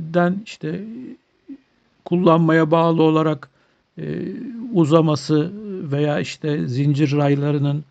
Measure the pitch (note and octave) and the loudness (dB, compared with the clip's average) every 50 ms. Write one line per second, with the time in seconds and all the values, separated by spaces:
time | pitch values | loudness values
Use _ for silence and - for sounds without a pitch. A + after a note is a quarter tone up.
0 | D#3+ D#3+ E3 F3 F3 F3 F#3 G3+ A3 - - - D#3 D#3 E3+ F#3 G#3 A3+ A3+ B3 | -8 -2 0 2 2 2 0 -2 -8 -12 -16 -10 -8 -8 -8 -8 -10 -12 -14 -14
1 | B3+ - B3+ _ _ _ _ _ _ - C#4 - _ _ _ _ _ _ _ _ | -16 -16 -18 _ _ _ _ _ _ -20 -20 -20 _ _ _ _ _ _ _ _
2 | - - F3 F3+ F#3 E3+ D#3+ E3 E3 D#3+ D#3+ E3 D#3+ D3+ E3+ E3 E3 E3 E3 E3 | -6 -2 0 2 4 4 6 6 4 4 4 4 4 4 2 2 4 2 2 4
3 | D#3+ D#3+ D#3 D#3 D#3 D#3 D3+ C3+ - _ _ _ _ _ _ _ _ _ - E3+ | 4 4 4 2 2 0 -2 -4 -8 _ _ _ _ _ _ _ _ _ -14 -10
4 | D#3 D3+ D3+ - - F#3+ G3+ A3+ A#3 C#4 A#3 A#3 A#3+ A#3+ A#3 F3 D#3+ C#3 D#3+ E3 | -8 -6 -6 -6 -6 -8 -10 -10 -12 -12 -12 -12 -10 -2 0 2 2 4 4 4
5 | D#3+ D#3 D3+ C#3 - - D#3 D3+ D#3 F3+ G3+ G#3 G#3+ G#3 F#3+ F#3 F3 C#3+ C#3 C#3+ | 4 4 0 -2 0 0 0 0 0 -2 -6 -12 -12 -10 -10 -10 -6 -4 -2 -2
6 | D3+ D3 D3 - - - - - - D3+ D3 D#3+ E2 C#3 A#2+ C3+ C#3+ D3 C#3+ C#3 | 0 0 -2 -2 -4 -6 -10 -8 -6 -4 -4 -2 -4 -4 -2 0 0 0 2 2
7 | D#3 C3+ C#3+ D3 C#3+ C#3+ C#3+ C#3 C#3+ D3 D3 C#3+ C#3 C#3+ C#3+ D3+ D3 _ | 2 2 2 2 2 2 2 2 0 0 0 0 0 0 -2 -4 -6 _